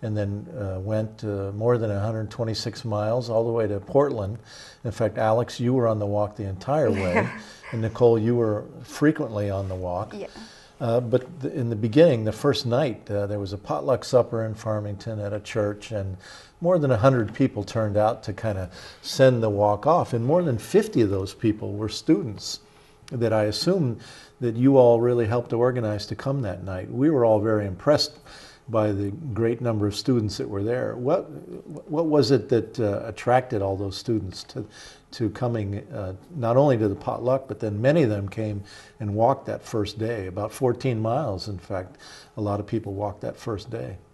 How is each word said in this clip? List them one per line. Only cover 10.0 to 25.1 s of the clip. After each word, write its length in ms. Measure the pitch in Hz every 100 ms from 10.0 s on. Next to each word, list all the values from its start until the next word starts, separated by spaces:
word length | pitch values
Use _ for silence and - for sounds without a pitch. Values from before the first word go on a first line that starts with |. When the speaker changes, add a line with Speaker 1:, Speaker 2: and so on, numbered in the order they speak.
| 107
Speaker 3:
Yeah. 140 | 208 196 - - - - -
Speaker 1:
Uh, 200 | 117 117
but 400 | 120 127 - -
th-, 120 | 131
in 140 | - 117
the 40 |
beginning, 500 | 110 113 117 170 123
the 60 | 110
first 360 | 104 143 135 123
night, 440 | 120 147 107 -
uh, 160 | 101 101
there 140 | 104
was 120 | 98
a 60 | 98
potluck 460 | - 156 143 123
supper 400 | - 127 117 117
in 100 | 110
Farmington 640 | 107 110 107 104 101 - 110
at 140 | 101
a 80 | 104
church, 500 | 104 113 104 104 -
and 260 | 110 98 92 - - - _
more 180 | 170 180
than 140 | 143
a 40 | 117
hundred 380 | 123 131 104
people 300 | - 135 104
turned 320 | 95 117 107 101
out 260 | 107 117
to 80 | -
kinda 380 | 98 113 98 90 - - -
send 400 | - - 131 123
the 80 | 110
walk 340 | 101 104 104
off. 280 | 131 170 127
And 120 | 120
more 200 | 117 165
than 140 | 180 117
fifty 420 | - 185 220 120
of 100 | 107
those 240 | 98 95
people 380 | - 113 107 104
were 160 | 101 107
students 720 | - - 165 151 101 - - - - - - -
that 220 | 123 113
I 120 | 110
assume 540 | 107 104 - 196 135 117 - - - _
that 140 | 123 113
you 200 | 131 135
all 240 | 123 117
really 260 | 120